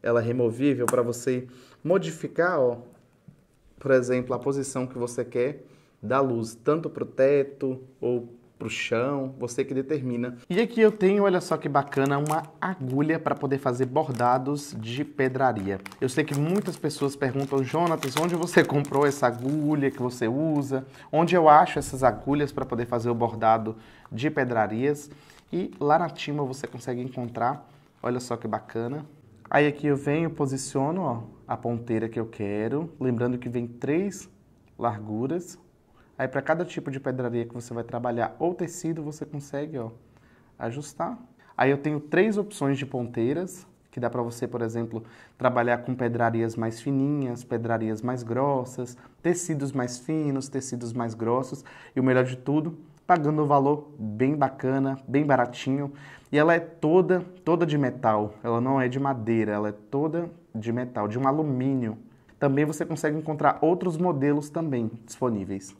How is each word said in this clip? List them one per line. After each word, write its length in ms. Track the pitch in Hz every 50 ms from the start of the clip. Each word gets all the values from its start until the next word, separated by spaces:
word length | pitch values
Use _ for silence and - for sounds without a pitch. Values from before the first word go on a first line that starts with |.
| -
ela 180 | - 117 117
é 20 | 110
removível 600 | 117 120 127 123 117 110 117 131 143 135 120 123
pra 160 | 117 - 123
você 460 | 120 120 117 120 - 139 127 123 127 - - - - - - _ _
modificar, 760 | 147 180 190 165 165 160 - - - - - 165 180 180 156
ó, 180 | 131 123 120 117 - - - - _ _ _ _ _ - - _ _ _ _ _ _ _ _ -
por 120 | - 135
exemplo, 440 | 135 127 123 120 127 127 123 123 131
a 40 | 120
posição 480 | 123 143 139 139 135 135 - 135 127 127
que 100 | 127 127
você 260 | 120 120 120 135 123
quer 400 | - - 120 120 135 151 151 - - - _ _ _ _ _
da 180 | - 107 123 135
luz, 360 | 139 131 120 113 110 113 -
tanto 340 | - - - 147 165 156 156
pro 160 | - - -
teto 720 | 117 - - 131 135 143 143 135 139 - - - 135 131 131 131 - - _
ou 320 | - 120 123 120 117 - - - _ _ _ _
pro 120 | 113 110
chão, 680 | - - - - 120 113 120 135 143 139 135 131 131 127
você 260 | 123 117 - - 135
que 100 | 135 135
determina. 640 | 131 135 135 156 143 127 127 120 117 120 120 120 - - _
E 100 | 175 185
aqui 200 | 233 226 - 220
eu 120 | 220 214
tenho, 320 | 214 - 190 185 196 208 202
olha 180 | 202 185 180
só 160 | 170 - 165 156
que 100 | - 156
bacana, 500 | 139 143 139 - - 139 135 139 143 143
uma 260 | 147 151 151 160 156 - - -
agulha 600 | - 180 190 - 135 127 131 139 147 156 165 160
pra 160 | 156 147 143
poder 220 | - - 135 139 135
fazer 280 | 139 135 120 123 131
bordados 920 | 123 123 151 160 156 131 117 120 123 123 135 131 139 147 143 143 - - 113
de 240 | 110 113 117 131 147
pedraria. 760 | 143 - - 131 131 127 131 135 127 120 104 98 98 98 95 - - - -
Eu 100 | - 131
sei 140 | - - 151
que 140 | 156 143 139
muitas 400 | 147 160 180 202 202 - 156 -
pessoas 380 | - 151 143 - 147 139 143
perguntam: 480 | 143 143 131 120 139 139 135 139 135 135
"Jonatas, 520 | 127 - 160 175 170 165 156 160 139 123 -
onde 180 | 160 175 175
você 280 | 170 160 175 - 180 156
comprou 420 | - - 147 139 - - 139 147
essa 220 | 143 135 139 - 123
agulha 640 | 117 117 120 135 147 156 151 147 151 147 139 135
que 100 | 131 -
você 260 | 123 120 120 - 123 110
usa? 580 | 120 139 160 160 151 147 139 123 135 131 131 - - - - -
Onde 240 | - 151 170 175 180
eu 140 | 180 165 156
acho 280 | 147 151 180 - - 147
essas 260 | 143 - - 131 127
agulhas 480 | 127 110 - - - 139 147 147 139
pra 140 | - - -
poder 200 | 143 127 113 120
fazer 240 | 117 - 120 113 120
o 60 | 120
bordado 600 | 117 120 113 107 107 113 110 113 113 107 110 110 - - - - - - -
de 180 | - 113 123 156
pedrarias?" 800 | 156 151 135 123 120 113 107 101 104 113 127 143 147 143 - - - - - - - - _ _
E 200 | - 170 185 - - -
lá 200 | 143 147 151 165
na 100 | 175 160
Timo 360 | 151 - - - 147 147 147
você 200 | 127 131 127 -
consegue 360 | - - 127 - - 123 123
encontrar, 680 | 123 127 127 127 123 117 117 117 113 120 143 143 - - - - _ _ _ _
olha 180 | - 120 123 123
só 160 | 123 - 117
que 120 | 113 - 113
bacana. 580 | 104 110 - - - 113 117 120 139 151 147 - - - - - - - - -
Aí 180 | - 143 147 147
aqui 200 | 143 - - 151
eu 80 | 143
venho, 340 | 135 139 143 143 156 165 165
posiciono, 680 | 160 156 147 135 131 131 - - - 143 135 143 165 190
ó, 220 | 185 143 120 117 113 - - - - -
a 80 | 117
ponteira 540 | 117 - 120 120 117 120 - 117 110 110 110
que 100 | 110 120
eu 60 | 113
quero, 680 | 113 - - 107 101 101 104 107 117 127 147 165 160 - -
lembrando 380 | 135 131 123 113 120 123 123 123
que 100 | 123 120
vem 200 | 120 123 120 120
três 600 | 120 - - 131 147 165 196 202 185 - - - _ _ _ _ _ _ _ _ _ _
larguras. 840 | - 117 110 104 107 107 107 110 120 135 156 180 175 - - - _ _ _ _ _ _ _ _ _ _ _ -
Aí 100 | 127 131
pra 140 | - 139
cada 240 | 135 - 160 165 180
tipo 240 | 180 - - 143 143
de 100 | 135 135
pedraria 460 | 135 135 127 127 127 120 120 120 117
que 80 | 117 120
você 200 | 120 117 - 120
vai 100 | 117 113
trabalhar 520 | 117 123 120 120 123 120 120 113 - - -
ou 140 | 156 170 175
tecido, 500 | 175 180 160 - - - 160 165 160 151
você 220 | 147 151 151 143
consegue, 520 | - - 147 143 - - 139 143 156 160 135
ó, 140 | 117 113 113 - _ _ _ - _ - - _ _ _ _ _
ajustar. 600 | - 117 120 139 147 - - - 165 - 254 226 - - _ _ _ - -
Aí 140 | - 123 131
eu 80 | 143 139
tenho 220 | 143 151 151 147
três 380 | 147 - - 170 190 220 208 202
opções 400 | 196 - - - 143 139 139 131
de 80 | 135
ponteiras, 840 | 123 - 127 123 120 123 123 113 123 143 165 185 180 - - - - _ _ _ _
que 80 | _ -
dá 100 | 123 120
pra 120 | 120 123
você, 260 | 120 117 113 117 - 117
por 140 | 120 120
exemplo, 420 | 117 113 113 117 117 113 117 113 113 - - - - - _ _
trabalhar 420 | 123 127 120 123 117 123 120 123
com 140 | 120 - 127
pedrarias 640 | 123 127 117 117 117 117 113 113 117 113 113 113
mais 260 | - 110 113 113 117
fininhas, 600 | - 143 139 135 135 143 147 147 135 127 120 117 120
pedrarias 580 | - 123 113 117 117 117 113 113 110 110 107
mais 220 | 110 123 127 123 120
grossas, 720 | 113 117 123 135 143 139 131 127 127 - - 127 120 - - - - _ _
tecidos 500 | _ 170 175 175 - - 160 139 139 139
mais 260 | 139 135 123 123 123 -
finos, 520 | - - 160 156 151 147 139 135 131 143
tecidos 420 | - 135 131 - 123 120 120 117
mais 220 | 113 123 117 117 113
grossos. 500 | 113 117 113 120 127 131 - - 135 - - - - - - _
E 40 | 135
o 40 | 131
melhor 220 | 131 131 127 123
de 100 | 127 127
tudo, 420 | - - - 139 151 151 170 165 - - - - - _
pagando 380 | - 143 143 147 147 156 151 151
um 40 | 147
valor 440 | 147 143 135 139 147 147 147 - - -
bem 380 | 107 110 104 107 127 135 151
bacana, 640 | 151 143 131 - - - 127 135 135 135 135 135 - - -
bem 180 | 120 139 151
baratinho. 680 | 147 139 127 123 120 - - - 139 135 139 143 143 143 - - - - - - _
E 60 | - 147
ela 160 | 151 165 170
é 60 | 170
toda, 600 | 170 - - - - 151 165 185 185 165 185 180 180 - - - -
toda 220 | - 165 170 175
de 120 | 160 147 147
metal, 560 | 139 127 - - - 113 107 107 104 104 - - -
ela 160 | 117 117 117
não 220 | 120 131 139 135
é 60 | 127 123
de 120 | 123 135
madeira, 520 | 139 139 135 120 110 110 113 113 110 104
ela 180 | 104 104 107 104
é 20 |
toda 580 | 104 - - - - 139 147 160 151 170 170 170 - - _ _ _
de 180 | 113 107 117
metal, 360 | 113 123 127 123 - 107 104 104
de 120 | 107 123
um 80 | 135 135
alumínio. 680 | 139 156 156 151 135 127 127 135 139 131 120 110 107 - - - - _ _ _ - _
Também 260 | - 143 135 143 151
você 200 | 147 156 - 170
consegue 320 | 160 160 143 - 151 151 160
encontrar 420 | 156 156 156 147 151 143 - -
outros 360 | - 160 180 180 196 185 165 156
modelos 520 | 180 180 165 139 135 143 143 147 147 147
também 420 | - 170 165 156 135 120 117 110 110 113 -
disponíveis. 720 | - - - 131 127 113 101 95 92 98 98 95 - - -